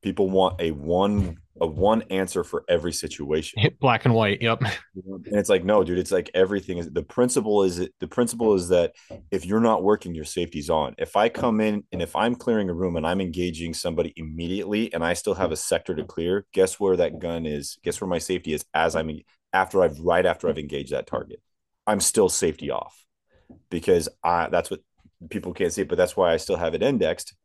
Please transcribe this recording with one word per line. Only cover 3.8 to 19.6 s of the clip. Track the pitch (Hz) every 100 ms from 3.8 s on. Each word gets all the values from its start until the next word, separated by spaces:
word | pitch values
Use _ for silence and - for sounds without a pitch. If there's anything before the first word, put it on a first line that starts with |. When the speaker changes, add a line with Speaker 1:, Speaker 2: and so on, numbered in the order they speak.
| 127 117
Speaker 2:
and | 135
white. | 113 107 101
Yep. | 117 113 107 - - 95
Speaker 1:
And | 92 95 - 104
it's | 98
like, | 98
no, | 87 107
dude, | 87 90
it's | 87
like, | 92 82
everything | 92 95 101 95 87
is, | 82
the | 82
principle | 78 - 123 127 107 104
is, | 95 87 90 _
the | 87
principle | - 120 117 113
is | 98 87
that | 90 85 - _ - -
if | 98 90
you're | 107
not | 117 110
working, | 92 104 90
your | 82
safety's | 73 - 85 76 73
on. | 80 69 55
If | 82 101
I | 113
come | - 127 107
in | 107 104 -
and | 92
if | 87 76
I'm | 113
clearing | 120 - 110 98
a |
room | 85 92 85
and | 80
I'm | 92
engaging | 92 82 90 80 85
somebody | 82 90 82 82 80
immediately | 80 78 85 95 92 104 117
and | 85
I | 82
still | 87 -
have | 92 90
a | 80
sector | - 85 -
to | 80
clear, | 73 - 85 98 -
guess | - 95 -
where | 101 90
that | 85 80
gun | 85 85 78
is? | 73 71 -
Guess | - -
where | 95
my | 85
safety | - 90 82
is | 73 -
as | 76 82 82
I'm, | 80 76 _ _ _
after | 95